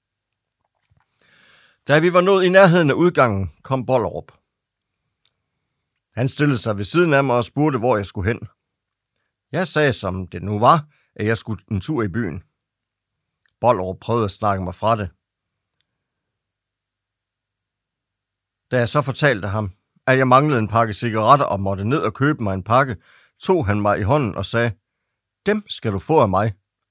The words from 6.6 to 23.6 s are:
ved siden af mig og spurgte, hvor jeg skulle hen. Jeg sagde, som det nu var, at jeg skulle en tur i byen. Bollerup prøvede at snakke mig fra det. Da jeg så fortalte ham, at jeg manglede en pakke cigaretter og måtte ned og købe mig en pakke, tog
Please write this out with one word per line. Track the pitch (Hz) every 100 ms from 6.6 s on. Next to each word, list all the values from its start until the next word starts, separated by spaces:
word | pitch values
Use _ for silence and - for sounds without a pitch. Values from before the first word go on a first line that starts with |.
| 117 101
ved |
siden | 101 160 175
af | 139
mig | 139 123
og | 117
spurgte, | - 151 131
hvor | 117 107
jeg | 92
skulle | - 92
hen. | 117 - _ _ _ _ _ _ _ _ _ _
Jeg | 147 185
sagde, | 151 147
som | 113 98 92 92
det | 87
nu | 92 104
var, | 120 160 151 _ _ -
at | 104
jeg | 113
skulle | - 101 -
en | 101
tur | - 151
i | 107
byen. | 92 107 76 - _ _ _ _ _ _ _ _ _ _ _
Bollerup | 117 110 92 92
prøvede | - 117 104
at |
snakke | - 107 98
mig | 87 87
fra | 107 113
det. | 95 - _ _ _ _ _ _ _ _ _ _ _ _ _ _ _ _ _ _ _ _ _ _ _ _ _ _ _ _ _ _ _ _ _ _ _
Da | 131
jeg | 117
så | 151
fortalte | 135 127 147 110 98
ham, | 107 101 - _ _ -
at | 131
jeg | 131
manglede | 127 151 127
en | 107
pakke | 113 113
cigaretter | 101 120 110 107 139 -
og | 98
måtte | 98 98 101
ned | 151
og | 101
købe | - 139 151
mig | 107
en | 95
pakke, | 92 123 135 101 _ _ _ _
tog | - 180